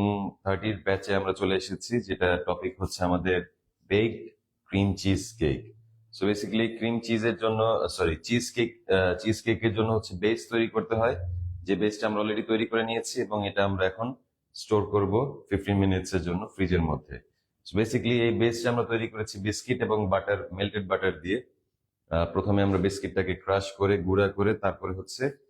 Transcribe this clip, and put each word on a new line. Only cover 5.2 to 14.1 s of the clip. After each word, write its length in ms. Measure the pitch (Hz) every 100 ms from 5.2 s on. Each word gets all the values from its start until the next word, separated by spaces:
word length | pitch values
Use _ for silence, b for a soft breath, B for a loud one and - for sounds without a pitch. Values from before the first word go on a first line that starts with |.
| - -
কেক। 360 | 76 67 - - _ _ _
So 100 | -
basically 540 | 98 104 104 110 113 113
ক্রিম 240 | 113 117
চিজের 360 | 113 113 113 110
জন্য, 520 | 113 110 113 110 85
সরি, 280 | - 87 78
চিজ 360 | - 117 120
কেক, 380 | - 120 - -
আহ, 280 | 95 92 87
চিজ 240 | 110 107
কেকের 320 | - 110 113
জন্য 180 | 104 110
হচ্ছে 240 | 110 - 90
বেস 300 | 107 117 -
তৈরি 180 | 117 113
করতে 260 | 110 -
হয়, 220 | 113 113 143 - - - -
যে 120 | - 95
বেসটা 300 | 104 104 110
আমরা 160 | 104
already 240 | 107 107 110
তৈরি 200 | 110 113
করে 180 | 113
নিয়েছি 360 | 113 113 113 127
এবং 280 | 101 104 101
এটা 160 | 101
আমরা 220 | 101 95 92
এখন 280 | 95 120